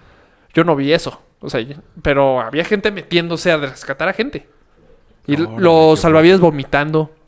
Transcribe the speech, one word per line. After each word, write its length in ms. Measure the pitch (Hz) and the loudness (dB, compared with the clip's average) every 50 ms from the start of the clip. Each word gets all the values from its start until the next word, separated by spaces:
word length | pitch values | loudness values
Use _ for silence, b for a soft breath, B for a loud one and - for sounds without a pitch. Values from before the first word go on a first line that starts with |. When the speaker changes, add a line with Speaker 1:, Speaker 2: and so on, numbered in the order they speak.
| b b b b b b b b b b b | b b b b b b b b b b b
Speaker 1:
yo 100 | - - | 0 2
no 120 | 175 151 | 2 0
vi 160 | 139 139 143 160 | 0 0 0 0
eso. 280 | 170 - 135 - - _ _ _ _ | -2 -2 -4 -12 -14 _ _ _ _
O 100 | - 143 | -12 -8
sea, 100 | - 123 | -6 -6
y-, 160 | 113 135 143 151 - _ _ 165 - | -8 -8 -12 -20 -20 _ _ -6 -2
pero 380 | 156 139 139 139 135 131 127 | -2 0 2 2 2 0 -2
había 240 | 110 113 131 151 180 | -4 -4 -4 -6 -4
gente 260 | - 214 202 202 214 202 | -2 -2 -2 -2 -4 -4
metiéndose 580 | 180 143 - 170 170 170 170 170 156 - 180 165 | -6 -6 -4 -4 -2 -2 -2 -6 -4 -2 0 0
a 40 | |
rescatar 520 | 151 143 135 127 - - - 135 - 160 185 | 0 -2 -6 -10 -12 -12 -10 -8 -6 -6 -6
a 40 | 190 | -4
gente. 340 | - 220 285 - - - _ _ _ _ _ _ _ _ _ _ _ _ _ _ _ _ | -4 -6 -8 -8 -14 -16 _ _ _ _ _ _ _ _ _ _ _ _ _ _ _ _
Y 80 | - 147 | -4 -4
l-, 100 | 147 165 | -2 -4
Speaker 2:
Órale, 160 | - 110 196 185 | -4 -4 0 2
Speaker 1:
los 360 | 170 165 160 160 160 156 151 | 4 4 6 6 4 4 4
Speaker 2:
qué 40 | 175 | 2
Speaker 1:
salvavidas 380 | 165 156 160 160 175 190 190 | 2 4 6 6 6 6 6
Speaker 2:
fuerte. 120 | 175 165 156 | 4 2 2
Speaker 1:
vomitando 540 | 143 131 - - 143 147 156 156 156 156 147 _ _ _ | 0 -4 -4 -2 -2 -2 -2 -2 -2 -4 -4 _ _ _